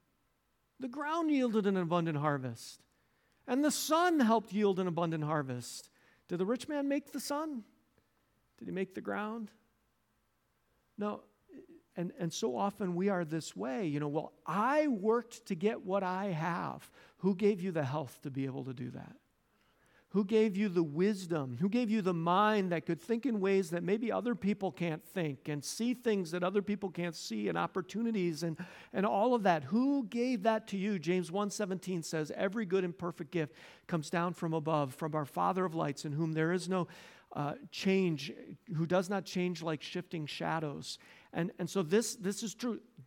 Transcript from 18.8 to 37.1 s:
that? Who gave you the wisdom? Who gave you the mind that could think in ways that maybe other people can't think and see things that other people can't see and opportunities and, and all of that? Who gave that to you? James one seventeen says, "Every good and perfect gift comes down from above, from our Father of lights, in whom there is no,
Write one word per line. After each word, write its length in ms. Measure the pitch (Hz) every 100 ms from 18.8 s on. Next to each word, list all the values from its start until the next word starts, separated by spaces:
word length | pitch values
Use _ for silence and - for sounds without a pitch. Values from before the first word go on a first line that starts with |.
| 123
that? 260 | 131 - - _ _ _ _ _ _ _ _ _
Who 140 | 190 196
gave 320 | 220 220 185
you 120 | 214
the 120 | 175
wisdom? 760 | 165 147 196 202 180 165 131 120
Who 100 | 190
gave 220 | 233 240
you 100 | 220
the 140 | 180 170
mind 560 | 170 180 208 214 185
that 160 | 170 -
could 120 | 170
think 280 | - 165 277
in 120 | 214
ways 300 | 190 196 170
that 140 | 170
maybe 280 | 170 220 233
other 220 | 190 226
people 380 | 226 190 208 190
can't 340 | - 170 156 -
think 420 | 190 156 131 -
and 160 | 147
see 300 | - - 233
things 380 | 247 233 208 165
that 120 | 175
other 200 | 180 202
people 260 | 196 208 190
can't 260 | 165 175 156
see 320 | - 220 208
and 80 | 170
opportunities 840 | 170 190 170 202 233 220 175 151
and, 160 | 170 156 180 - -
and 140 | - 202
all 300 | 214 240 247
of 80 |
that? 220 | 196 160 131
Who 420 | 220 269 285 208
gave 340 | 233 247 240
that 240 | 214 220 214
to 80 | 190
you? 200 | 202 196
James 340 | 151 185 165
one 200 | 190 208
seventeen 500 | - 202 190 190 180
says, 300 | - 160 156 -
"Every 300 | 190 220 202
good 180 | 190
and 140 | 185 -
perfect 340 | 175 - 160
gift 220 | 170 151 - - - -
comes 220 | 170 147
down 240 | 175 180
from 200 | 170 170
above, 420 | 160 156 156 139 123
from 180 | 160
our 120 | 156 143
Father 400 | 175 175 185 185
of 100 | 160
lights, 300 | 151 139 156
in 80 |
whom 180 | 143 165
there 220 | 160 160
is 140 | 180 170
no, 200 | 185 170 - -